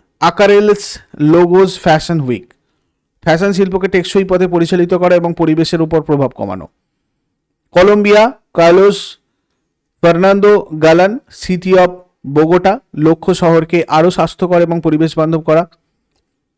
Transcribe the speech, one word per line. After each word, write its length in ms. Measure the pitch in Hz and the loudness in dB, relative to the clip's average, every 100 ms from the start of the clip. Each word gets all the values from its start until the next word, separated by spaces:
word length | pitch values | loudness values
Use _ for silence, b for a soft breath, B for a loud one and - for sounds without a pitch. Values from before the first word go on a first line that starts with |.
| _ _ | _ _
আকারেলস 800 | 170 175 202 202 208 208 - - _ - | -4 0 2 4 2 -2 -8 -16 _ -2
লোগোস 580 | 151 170 175 185 190 - | 2 2 4 4 2 0
ফ্যাশন 420 | 175 156 - 165 | -2 0 -2 -4
উইক। 340 | 131 104 - _ _ _ _ _ _ _ | -4 -6 -10 _ _ _ _ _ _ _
ফ্যাশন 300 | 160 165 202 | -4 -2 -2
শিল্পকে 360 | 185 190 180 190 | -2 -2 -2 -2
টেকসই 360 | 185 170 196 | -4 -2 -2
পথে 240 | 185 180 185 | 0 -2 0
পরিচালিত 460 | 175 165 185 175 | -2 -2 0 0
করা 200 | 180 175 175 | 0 2 0
এবং 180 | 170 170 | 0 -2
পরিবেশের 420 | 160 160 160 170 | -2 0 -2 -2
উপর 200 | 160 165 | -2 -2
প্রভাব 280 | 151 143 127 | -2 -2 -2
কমানো। 380 | - 101 92 78 _ _ _ _ _ _ _ _ _ _ | -6 -10 -10 -14 _ _ _ _ _ _ _ _ _ _
কলম্বিয়া, 640 | 175 196 208 202 208 226 - _ | 0 2 2 2 2 2 -2 _
কার্লোস 640 | 170 170 180 202 196 - - _ _ _ _ _ _ _ _ | 0 2 4 2 0 -10 -20 _ _ _ _ _ _ _ _
ফার্নান্দো 580 | 170 170 190 202 208 208 | 0 2 0 2 2 2
গালান, 580 | - 156 160 170 196 254 - | -2 0 2 4 2 -2 -14
সিটি 480 | - - 180 185 185 | -14 -8 -6 0 2
অফ 120 | 180 - _ _ 135 | 0 -4 _ _ -4
বোগোটা, 540 | 143 160 180 214 - - | 0 2 2 0 -4 -8
লক্ষ্য 400 | - 156 165 - | -2 0 0 -2
শহরকে 500 | 175 170 165 160 170 - | 0 0 0 0 -4 0
আরও 220 | 156 175 | 0 0
স্বাস্থ্যকর 500 | 180 165 - 180 175 | 0 -4 -4 -2 0
এবং 200 | 170 165 | 0 -2
পরিবেশ 340 | 160 151 160 160 | -2 -2 -2 -2
বান্ধব 220 | 156 160 | -2 -2
করা। 260 | 156 156 175 _ _ _ _ _ _ _ _ | 0 -2 -2 _ _ _ _ _ _ _ _